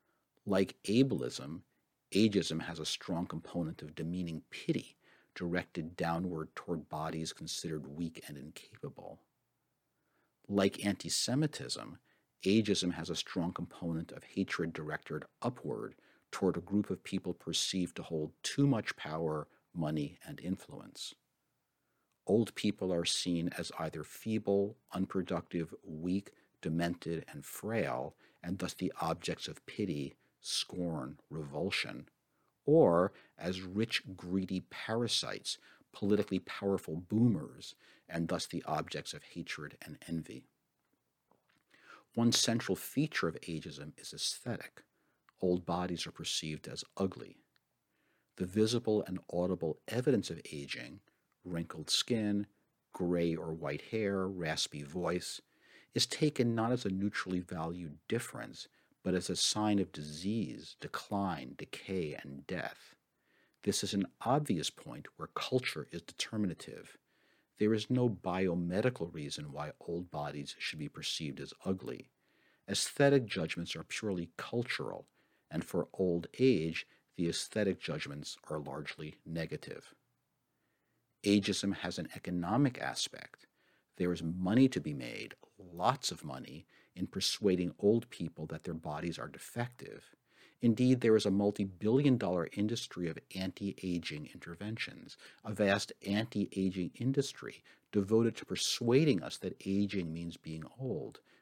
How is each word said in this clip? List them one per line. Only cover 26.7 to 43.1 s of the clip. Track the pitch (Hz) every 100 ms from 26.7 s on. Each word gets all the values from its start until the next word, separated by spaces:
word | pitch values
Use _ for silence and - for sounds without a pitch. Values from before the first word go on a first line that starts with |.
| 82 85 85 85 80 -
and | 73
frail, | - - 104 113 73 62 69 - _ _
and | 87 95
thus | 85 -
the | 92 -
objects | 80 82 - 80 -
of | - -
pity, | - 98 73 69 - _ _
scorn, | - - - 92 87 78 65 - -
revulsion, | 78 73 73 95 - - 58 - _ _ _ _ _ -
or | 160 110 85 95 - - -
as | 87 92
rich, | 92 98 113 - - 92
greedy | 87 95 92 95 -
parasites, | - - 113 117 - - 101 - - - - _
politically | - 101 104 - 95
powerful | - - 101 95 - 80
boomers, | 92 107 120 85 62 - - - - - -
and | 82 82
thus | 90 -
the | 82 -
objects | 76 - 73 - 73
of |
hatred | - 87 76 - 71 -
and | - 73 -
envy. | 82 76 127 - _ _ _ _ _ _ _ _ _ _ _ _ _ - - _
One | - 117
central | - - 113 - 92
feature | - 131 156